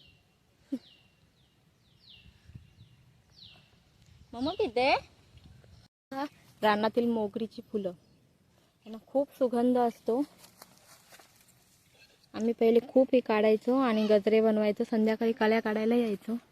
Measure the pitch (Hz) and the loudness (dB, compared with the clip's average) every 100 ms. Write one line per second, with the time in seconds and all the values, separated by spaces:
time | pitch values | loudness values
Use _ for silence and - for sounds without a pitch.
0 | - _ _ _ _ _ _ 262 - - | -20 _ _ _ _ _ _ -14 -14 -20
1 | _ _ _ _ _ _ _ _ _ _ | _ _ _ _ _ _ _ _ _ _
2 | - - - _ - - - _ - _ | -20 -20 -20 _ -20 -20 -20 _ -20 _
3 | _ _ _ - - - _ _ _ _ | _ _ _ -20 -20 -20 _ _ _ _
4 | - - - 233 285 381 359 247 269 370 | -20 -20 -20 -8 -6 -4 -4 0 0 0
5 | - _ _ - - - - - _ _ | -4 _ _ -20 -20 -20 -20 -20 _ _
6 | _ 269 294 - _ _ 214 208 220 240 | _ -10 -10 -12 _ _ -2 0 0 0
7 | 240 226 208 214 220 - - 214 190 170 | -2 -2 -6 -8 -10 -12 -10 -8 -8 -10
8 | _ _ _ _ _ _ _ _ 214 220 | _ _ _ _ _ _ _ _ -20 -20
9 | - 269 285 - 247 240 247 247 233 - | -6 -4 -4 -4 -2 0 0 2 0 -2
10 | - 240 294 - - _ - _ _ - | -4 -4 -4 -10 -20 _ -20 _ _ -20
11 | _ - _ _ _ _ _ _ _ _ | _ -20 _ _ _ _ _ _ _ _
12 | _ _ _ 208 226 226 226 233 - 254 | _ _ _ -6 -6 0 2 2 2 2
13 | 262 254 - 214 220 214 240 262 254 220 | 4 2 2 2 2 2 0 0 0 0
14 | 214 208 208 220 220 214 208 208 233 220 | 2 2 4 2 2 2 0 -2 -2 0
15 | 220 220 226 226 214 226 220 214 220 240 | 0 0 -2 0 0 0 -2 -4 0 0
16 | 226 196 - 233 - | 0 -4 -8 -10 -10